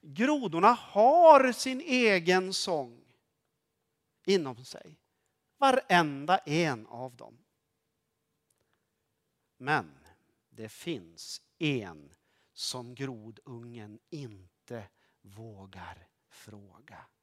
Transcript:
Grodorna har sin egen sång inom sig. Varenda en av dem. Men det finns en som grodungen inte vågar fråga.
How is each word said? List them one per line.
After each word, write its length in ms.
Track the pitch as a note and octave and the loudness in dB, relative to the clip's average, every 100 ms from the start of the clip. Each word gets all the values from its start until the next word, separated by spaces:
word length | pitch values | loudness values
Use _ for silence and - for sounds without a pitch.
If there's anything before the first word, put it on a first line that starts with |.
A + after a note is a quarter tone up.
Grodorna 720 | D#3 C#3 B3 D4+ A3 E3 G3+ | -16 -4 -2 0 -2 2 4
har 800 | A#3+ - G3+ A#3 E4 E4 D4 C4 | 2 -2 2 4 8 10 10 8
sin 280 | A#3 C4 C4 | -2 -6 -8
egen 720 | - B3+ A#3 F#3+ E3+ F#3 F#3 | -2 0 2 2 2 0 0
sång 500 | F#3 - D#3+ B2+ A#2+ _ _ _ _ _ _ _ _ _ _ _ _ | -6 -4 -6 -6 -16 _ _ _ _ _ _ _ _ _ _ _ _
inom 400 | - G3 C#3+ A#2 | -2 0 -2 -10
sig. 340 | C3 - - D#3 _ _ _ _ _ _ | -16 -20 -20 -20 _ _ _ _ _ _
Varenda 800 | C#4 C4 - F3+ D#3 C#3 D3 F#3+ | 2 2 2 2 2 -4 -2 -2
en 480 | - D3+ E3 A#2+ A2 | 0 -2 -2 -4 -12
av 300 | A#2 B2+ B2 | -16 -16 -18
dem. 220 | - A#2 _ _ _ _ _ _ _ _ _ _ _ _ _ _ _ _ _ _ _ _ _ _ | -20 -20 _ _ _ _ _ _ _ _ _ _ _ _ _ _ _ _ _ _ _ _ _ _
Men 480 | B2+ D3+ E2 C#2 - _ _ _ _ | -2 -2 -2 -18 -20 _ _ _ _
det 200 | G#2+ A2 | -18 -18
finns 760 | - - C#3 E2 E2+ - - _ _ | -14 -10 -10 -12 -20 -18 -18 _ _
en 560 | D#3 C3+ F#2+ D#2+ C#2+ _ _ _ _ | -4 -4 -8 -18 -20 _ _ _ _
som 420 | - - B2+ A#2+ | -14 -12 -12 -14
grodungen 1040 | B2 C3+ A#2+ G#2+ A2 - A#2 A#2+ A#2 G#2 G#2+ _ | -12 -12 -12 -18 -20 -20 -18 -18 -18 -18 -20 _
inte 760 | D#3 C3 G2+ F2+ _ _ A#2+ G#2 _ _ _ | -16 -16 -18 -20 _ _ -16 -16 _ _ _
vågar 880 | G#2 G#2 A2+ G2+ G2 F2+ F2 E2+ E2+ _ _ | -20 -20 -20 -20 -20 -20 -20 -20 _ _ _
fråga. 800 | - - G#2 G2+ F#2+ C#3 F#2+ - _ | -20 -20 -20 -20 -20 -20 -20 -20 _